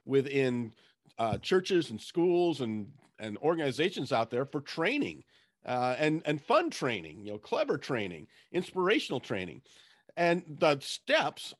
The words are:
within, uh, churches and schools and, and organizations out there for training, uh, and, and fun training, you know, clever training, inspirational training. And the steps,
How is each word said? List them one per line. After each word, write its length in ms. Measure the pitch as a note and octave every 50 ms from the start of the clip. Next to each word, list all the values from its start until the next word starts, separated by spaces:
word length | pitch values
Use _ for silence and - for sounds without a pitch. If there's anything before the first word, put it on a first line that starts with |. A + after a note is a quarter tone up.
| -
within, 680 | B2 C3+ C#3 B2+ C#3 C#3 C#3 C3+ B2+ B2 A#2+ A#2+ A2 - _ _ _ _ _ _ _ _
uh, 200 | - A2+ A2 G2+ A2
churches 500 | - - F3+ F#3 F#3 - F#3+ E3+ D#3 -
and 100 | A2 G#2+
schools 640 | - - - E3+ E3+ F#3 F3 F3 F3 E3+ D3+ B2+
and, 280 | B2+ A2 G#2+ G#2+ G2+ - - - _ _ _ -
and 180 | G#2+ G#2+ G#2 -
organizations 720 | C#3 D#3 F3 E3 D3+ C#3 A#2+ B2+ E3 G3+ - G#3+ C#3 - C3
out 160 | A2+ A#2 -
there 160 | A#2+ B2 C#3
for 160 | - - D3
training, 640 | C#3+ - - D#3+ E3 G#3 C#4 D4 B3+ F#2 D#2 C2+ - _ _ _ _ _ _ _ -
uh, 280 | - B2+ B2 B2 B2+ B2+ C3
and, 220 | D3+ D#3 D#3 D#3+ -
and 180 | D3+ D3+ D3
fun 280 | - - B3 E4 F4 D#4
training, 560 | - - D#3+ C3 A2+ F#2+ D#2+ D#2 D#2 G#2+ G2+
you 80 | G#2 G#2
know, 40 |
clever 400 | G#2+ - - A#3 - D4 - -
training, 480 | C#3 - - C3 A2+ G2+ F2+ E2+ D#2 - - _ - - _ -
inspirational 640 | F3+ F3+ - - F#3 F3+ F#3+ A3+ D#4 - - D3+ B2
training. 420 | - - A#2+ F#2+ F#2 E2+ B1 - - _ - - - _ _ _ _ - -
And 280 | E3 F3 E3+ E3+ F3+ -
the 320 | D#3 C#3+ - F3 D#3 D3 C#3
steps, 760 | - - - - _ - C#4+ D#4+ A3 D3+ - - - - -